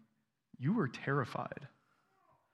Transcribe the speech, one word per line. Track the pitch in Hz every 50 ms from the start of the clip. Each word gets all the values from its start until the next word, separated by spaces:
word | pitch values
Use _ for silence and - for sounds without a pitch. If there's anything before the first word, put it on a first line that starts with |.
| - _ _ _ _ _ _ _ _ _ - -
"You | 120 139 214
were | 240 165 120
terrified | - - - - 139 147 120 - - - 123 - - - 139 - - _ _ _ _ _ _ _ _ _ _ _ - _ _ _